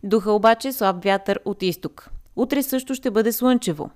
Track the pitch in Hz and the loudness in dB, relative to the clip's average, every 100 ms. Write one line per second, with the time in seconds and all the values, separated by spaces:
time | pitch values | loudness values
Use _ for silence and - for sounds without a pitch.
0 | 202 214 202 214 220 226 262 262 196 180 | 0 0 2 4 4 4 0 -2 0 0
1 | 196 196 196 196 - 202 185 170 151 - | 0 0 0 -4 -4 -4 -4 -4 -10 -14
2 | - - - - 247 285 269 262 254 262 | -16 -16 -12 -4 0 0 0 -4 -4 -6
3 | - 208 220 233 247 254 - 151 - | -2 0 0 2 2 2 0 -6 -8